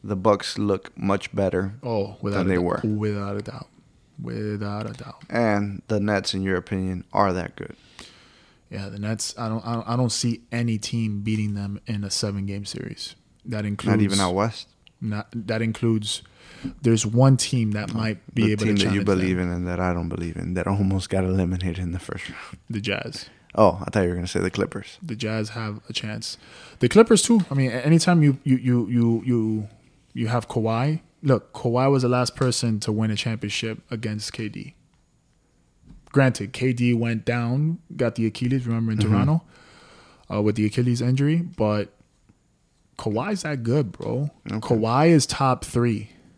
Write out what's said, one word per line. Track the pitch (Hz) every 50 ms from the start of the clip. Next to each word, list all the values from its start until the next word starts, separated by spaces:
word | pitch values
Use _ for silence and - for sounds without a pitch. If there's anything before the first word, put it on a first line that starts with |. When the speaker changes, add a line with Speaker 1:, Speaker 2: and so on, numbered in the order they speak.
| -
Speaker 1:
the | 101 104
Bucks | 92 92 110 104 - - - -
look | - 104 104 98 95 - - _
much | - - 98 98 101 - - -
better | 101 98 95 87 92 95 95 104 123 -
Speaker 2:
Oh, | 123 113 107 98 98 98 -
without | - 104 101 98
Speaker 1:
than | 92
Speaker 2:
a | 92
Speaker 1:
they | 92
Speaker 2:
dou-, | 90
Speaker 1:
were. | 87 87 85 - -
Speaker 2:
without | 107 107 104 107 107 101 101 101 101 101
a | 104 104
doubt, | - - - - _ _ - _ _ _ _ _ _ _ -
without | 117 117 117 113 107 104 104 101 104 101 101 104 110 110
a | 110
doubt. | - 117 - - - - -
Speaker 1:
And | - 120 117 110 104 101 101 101 101 92 -
the | _ 110 104
Nets, | 101 104 104 98 95 - -
in | 95
your | 95 95 95
opinion, | 90 90 - 107 95 92 92 92 90 87 _ -
are | 101 101 98 90
that | 92 82 - -
good? | - - - - _ _ - - - - - - - - _ _ _ _ _ _ _ _ _
Speaker 2:
Yeah, | - 101 98 98
the | 98 101
Nets. | 104 107 113 107 - - -
I | - 117
don't, | 110 110 113 -
I | 113 120
don't, | 117 - 104
I | 117
don't | 123 127 117
see | - - - 120 117 - - _
any | - 120 120 117 113 107
team | - - - 117 113 110 104 101
beating | 101 107 110 107 107 104 101
them | 101 101 98 101 - _
in | - 110 104 101
a | 98
seven-game | - - - 104 196 196 98 101 98 101 101
series. | - - - - - - - - - - _ _ _ _ _ _
That | - 120 107 107
includes | 104 101 101 - - 98
Speaker 1:
Not | 107 104
even | 98 98 98
out | 98 90 90
west? | 95 104 113 110 - - _ _ _ _ _ _ _
Speaker 2:
Not, | - 110 101 104 107 _ -
that | 117 101 95 113 110
includes. | 117 113 107 - - 117 113 110 107 104 - - - - _ _ - - - - - - - -
There's | - 120 117 110 113
one | 107 110 120 131 135 135
team | 123 - - - 123 113 107
that | 104 104 104 - 113
Speaker 1:
No, | 113
Speaker 2:
might | 110 110 107 - _ - -
be | 117 110
Speaker 1:
the | 110 107
Speaker 2:
able | 104 107
Speaker 1:
team | 107 104
Speaker 2:
to | 101 95
Speaker 1:
that | 92 95
you | 101
Speaker 2:
challenge | 95
them. | 98 98 90
Speaker 1:
believe | 92 92 92 90
in | 90 87
and | 90 90 90
that | 90 90 87
I | 92 90 87
don't | 87 85 85
believe | 85 - 85 85 82
in, | 85 85 82 90
that | 90 85
almost | - 98 101 101 95 95 95 92 -
got | - 95 92
eliminated | 92 92 95 92 87 92 90 90 92 80 90
in | 92 87
the | 85 90
first | - - - - - -
round. | - - - - - - _ _
Speaker 2:
The | 113 104
Jazz. | 101 101 98 - - 117 127 - - - - _ _ _ -
Speaker 1:
Oh, | - 110 95 85 98 92
I | -
thought | - 107 95
you | 87
were | 87
gonna | 87 87
say | 92 - 92
the | 95 92
Clippers. | - - 98 - - 98 101 - - - -
Speaker 2:
The | 165 110
Jazz | 107 113 107 110 110 107 107
have | 107 120 110 107 104 110 _ -
a | 110
chance. | - - 107 107 110 - - - - - - - - - - - -
The | - 123
Clippers | - 202 226 226 226 190
too. | - - 233 220 175 -
I | 139
mean, | 139 131 127
a-, | 113 127 120
anytime | 147 165 165 - - 175 170 151
you, | 143 135 - _
you, | 139 131
you, | 127 117 127 123 120 113
you, | 95 123 120 117 117 117 113 -
you, | 127 120 117 110 110 110 110 107 107 - _ _ _ _ _ _ _ _
you | 123 117
have | 110 120 120 110
Kawhi. | - - 123 107 113 113 113 127 147 156 160 - _ _ _
Look, | - 143 131 110 - _ _
Kawhi | - - 120 117 123 131 139
was | 139 135
the | 127 123
last | 123 123 123 120 -
person | - 135 127 117 - - 117 110 104
to | - -
win | 107 107 110 110
a | 110
championship | 101 - 117 113 117 - 104 - - - 113 110 - - _
against | 120 110 110 107 107 107 107 - -
K | - 113 104
D. | - 101 101 - - _ _ _ _ _ _ _ _ _ _ _ _ _ _ _ _ _ _ _ _ _ _ - - - _ -
Granted, | - 139 135 131 120 - 104 98 -
K | - 123 131 127
D | 120 120 123 120
went | 113 117 117 117 110 -
down, | - 117 120 120 117 123 139 151 156 165 - _ _ -
got | - 127 117 113
the | - 113
Achilles, | 110 107 - 123 120 131 135 123
remember, | 120 117 113 113 113
in | 110
Speaker 1:
Mm-hmm. | 107 104 101
Speaker 2:
Toronto, | 107 - - 143 156 170 - - - - - - - - - - - - - - - _ _ _ -
uh, | 104
with | 104 107 104
the | 110 107
Achilles | 107 - - 123 123 120 120
injury. | 123 123 127 131 143 147 156 170
But | 170 175 - - 110 107 104 104 101 - _ _ _ _ _ _ _ _ _ _ _ _ _ _ _ _ _ _ _ _ _
Kawhi's | - - 113 104 110 135 202 214 185 -
that | 156 147 135 117
good, | 113 120 151 139 95
bro. | - - - 110 113 127 143 147 - _ _ -
Speaker 1:
Okay. | - 110
Speaker 2:
Kawhi | 110 - 123 110 110 110 117 131 151 170
is | 170 151 -
top | - - - 139 131 127 - -
three. | - - 123 120 120 110 104 110 - - - _ - _